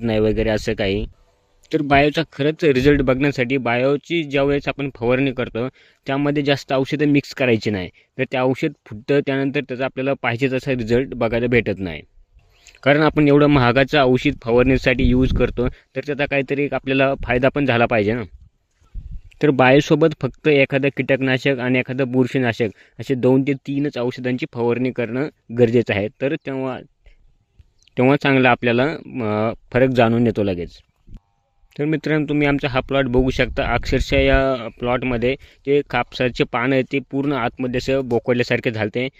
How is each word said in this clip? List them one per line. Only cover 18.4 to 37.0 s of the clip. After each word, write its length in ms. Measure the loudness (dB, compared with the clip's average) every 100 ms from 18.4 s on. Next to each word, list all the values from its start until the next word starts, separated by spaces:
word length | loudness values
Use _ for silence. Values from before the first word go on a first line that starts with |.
| -20 _ _ _ _ -14 -12 -14 -16 -2
तर 60 | 0
बायोसोबत 580 | 4 6 6 4 2 2 0
फक्त 260 | -8 -4 0
एखादं 420 | 2 2 0 -2 -2
कीटकनाशक 600 | -2 0 0 0 0 -2
आणि 200 | 0 -2
एखादं 320 | -2 -4 -2
बुरशीनाशक 560 | 0 0 0 -2 -2 -4 -6 _ -12
असे 160 | -6 0
दोन 260 | 2 2
ते 120 | 2
तीनच 440 | -4 -4 -4 -4 -4
औषधांची 480 | -6 -4 -4 -4 -6
फवारणी 380 | -4 -2 0 -2
करणं 380 | -4 -4 -4 -6 -10 -8 2
गरजेचं 340 | 4 4 2
आहे. 140 | 0 -4
तर 280 | -4 -6 -6
तेव्हा, 440 | -6 -6 -6 -8 -12 _ _ _ _ _ _ _ _ _ _ 0
तेव्हा 180 | 4 4
चांगलं 340 | 4 4 4
आपल्याला, 340 | 2 2 0 0 -4 -10 -8
अ, 320 | -4 -2 -2 -4 _
फरक 160 | 0 2
जाणून 360 | 4 2 4 2
येतो 180 | 0
लगेच. 340 | -2 -2 -8 -14 _ _ -20 -20 _ _ _ _ _ -6
तर 60 | -2
मित्रांनो, 400 | -2 0 -2 0
तुम्ही 180 | 0 0
आमचा 200 | 0 -2
हा 120 | -4
प्लॉट 260 | -2 -2 0
बघू 240 | 2 2
शकता. 440 | 0 -2 -2 -2
अक्षरशः 440 | -2 0 -2 0 2
या 500 | 4 4 2 -2 -6 -6
प्लॉटमध्ये 560 | -2 -2 -2 -2 -2 -2 -8 _ 0
जे 160 | 0 0
कापसाचे 540 | -2 -4 -2 -2 -2
पानं 320 | -2 -2 0 0
आहेत, 100 | 0
ते 80 |
पूर्ण 340 | -4